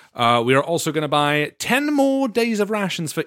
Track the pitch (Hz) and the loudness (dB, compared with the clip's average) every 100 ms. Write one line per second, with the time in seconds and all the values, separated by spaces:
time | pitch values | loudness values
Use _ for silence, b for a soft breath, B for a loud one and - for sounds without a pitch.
0 | B - 117 120 117 135 147 170 160 156 | B -2 2 2 4 2 2 -2 -2 -2
1 | 151 147 147 147 147 - - 247 294 285 | 0 2 2 0 -2 -6 -2 0 0 2
2 | 269 269 269 214 233 208 196 214 185 - | 2 2 0 0 0 0 -2 -2 -4 -4
3 | 160 - | -6 -6